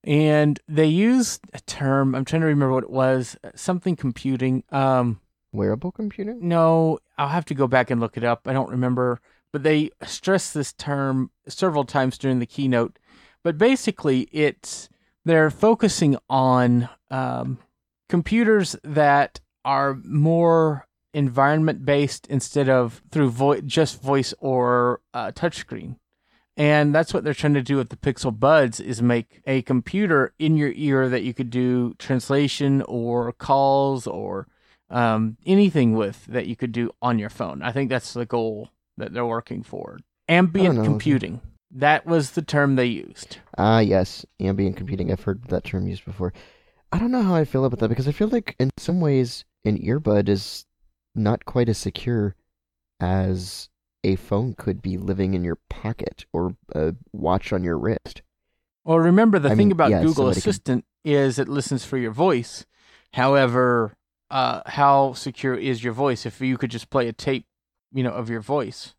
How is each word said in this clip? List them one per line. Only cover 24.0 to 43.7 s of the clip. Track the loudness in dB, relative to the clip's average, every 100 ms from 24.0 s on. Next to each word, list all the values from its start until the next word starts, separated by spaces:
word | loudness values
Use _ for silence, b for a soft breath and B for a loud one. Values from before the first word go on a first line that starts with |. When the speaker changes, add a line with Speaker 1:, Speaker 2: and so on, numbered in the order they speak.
Speaker 1:
voice | -2 0 -2 -6
or, | -2 0 2 2 2 -2 _
uh, | -8 -8
touchscreen. | -4 -4 -4 -14 -14 -14 -18 _ _ _ _ _ 0
And | 2 4 4
that's | 2 0
what | -4
they're | -4
trying | -2 0
to | 0
do | 0
with | -2 -2
the | -4
Pixel | -4 -2 -6 0
Buds, | 4 6 4 -2
is | -10 0
make | 2 0 -4 _
a | -4 -4
computer | 0 -4 -2 -2 2 2 2 _
in | 0
your | 2 0
ear | -2 0 0 0
that | -2
you | -4
could | -6 -4
do | -2 0 0 -2 -6
translation | -4 -4 0 0 0 0 0 0
or | 0 -4 -2 -2 -4
calls | -8 0 2 4 4 2 -2 -6
or, | -8 -8 -8 -12 _ _ _ _
um, | -2 0 0 -2 -6
anything | 2 4 4 4 2
with | 2 -2 -6 -8
that | -6 -6
you |
could | -8 -6
do | -4 -6 -4
on | -2 -2
your | -4
phone. | -8 -8 -6
I | -6
think | -4 -2
that's | -4 -6
the | -10
goal | -4 -2 -2 -6 -14 _ _
that | -12 -10
they're | -6
working | -4 -4 -8 -12
for. | -10 -14 -14 -18 _ _ 0
Ambient | 4 4 4
Speaker 2:
I | 2
don't | 4
know. | 2
Speaker 1:
computing. | 0 0 0 -2 -10 -14 _ _
That | -2 2 2
was | 2 0 0
the | -6
term | -2 0 2 2
they |
used. | 0 -2 -12 -20 -20 -20 _ 0
Speaker 2:
Ah, | 4